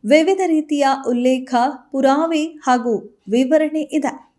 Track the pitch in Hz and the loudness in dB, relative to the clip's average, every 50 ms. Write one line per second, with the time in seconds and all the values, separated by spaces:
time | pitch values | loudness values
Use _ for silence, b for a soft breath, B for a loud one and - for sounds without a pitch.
0 | - 208 277 311 320 339 381 381 381 339 320 311 302 - 302 285 277 269 269 269 | 2 4 4 4 6 4 2 0 0 0 0 0 0 -2 -2 0 0 0 0 -2
1 | 269 240 247 240 247 254 262 262 254 - 247 240 240 277 302 - - _ - 269 | -2 -2 -2 0 2 0 0 0 -2 -2 -2 0 0 0 -4 -6 -16 _ -4 0
2 | 262 269 269 294 320 330 330 311 302 320 311 - - - 254 254 226 240 226 190 | 2 2 2 2 0 0 0 -2 -4 -4 -8 -6 0 0 0 2 2 -2 -2 -4
3 | - - _ _ _ 196 202 247 262 254 320 302 311 302 302 311 302 302 - 311 | -4 -10 _ _ _ -2 0 0 2 2 2 0 0 -2 -2 -6 -6 -2 -4 -4
4 | 262 254 - - - _ _ | -4 -4 -8 -10 -20 _ _